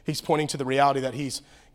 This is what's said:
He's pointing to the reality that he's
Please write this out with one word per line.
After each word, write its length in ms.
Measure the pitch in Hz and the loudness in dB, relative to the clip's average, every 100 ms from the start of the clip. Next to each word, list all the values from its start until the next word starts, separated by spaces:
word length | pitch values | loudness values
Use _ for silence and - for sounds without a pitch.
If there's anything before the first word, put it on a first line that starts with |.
He's 180 | - 143 | -8 -6
pointing 240 | - 151 147 | 0 0 0
to 80 | 139 | -4
the 80 | |
reality 360 | 131 135 139 139 | 0 4 4 4
that 120 | 131 | -2
he's 300 | 123 139 - - - _ | -6 -8 -8 -14 -20 _